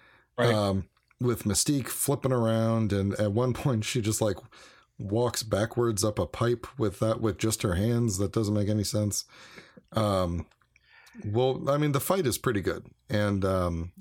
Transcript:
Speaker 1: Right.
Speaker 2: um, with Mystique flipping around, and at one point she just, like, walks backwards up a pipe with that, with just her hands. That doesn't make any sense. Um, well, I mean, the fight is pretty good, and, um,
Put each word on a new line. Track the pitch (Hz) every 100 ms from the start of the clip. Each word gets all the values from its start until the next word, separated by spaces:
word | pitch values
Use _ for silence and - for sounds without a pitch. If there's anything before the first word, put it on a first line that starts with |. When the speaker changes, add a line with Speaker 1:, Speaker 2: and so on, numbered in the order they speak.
| - - _ -
Speaker 1:
Right. | 120
Speaker 2:
um, | 110 101 98 87 _ _ _
with | 123 113
Mystique | 107 98 - 143 117
flipping | - - 139 127
around, | 127 113 113 113 113 107
and | 98 98
at | 95 107
one | 101 127
point | 120 147 117 107
she | 123
just, | 104 107
like, | 110 95 - - - - _ _
walks | 104 107 123 -
backwards | 110 98 110 - 120 104
up | 110 104
a | 87
pipe | - 117 120 - -
with | 110 -
that, | 110 113
with | 110 95
just | 110 -
her | 107
hands. | 87 107 120 117 92
That | 98
doesn't | 117 104
make | 104 101
any | 107
sense. | 101 107 104 - - - - - - - _
Um, | - 107 95 90 85 - _ _ _ _ - - 240
well, | 110 107 127 131 131
I | 143
mean, | 151
the | 139
fight | - 190 151
is | 101
pretty | - 104
good, | 92 85 - _ _
and, | 104 104 101 95
um, | 95 90 85 85 -